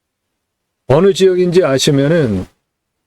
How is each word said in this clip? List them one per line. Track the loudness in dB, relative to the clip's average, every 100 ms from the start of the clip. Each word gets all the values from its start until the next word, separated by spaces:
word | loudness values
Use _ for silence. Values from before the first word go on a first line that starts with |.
| _ _ _ _ _ _ _ _ -2
어느 | 0 2
지역인지 | 2 0 0 0 0
아시면은 | 0 0 0 0 0 0 -2 -4 -8 _ _ _ _ _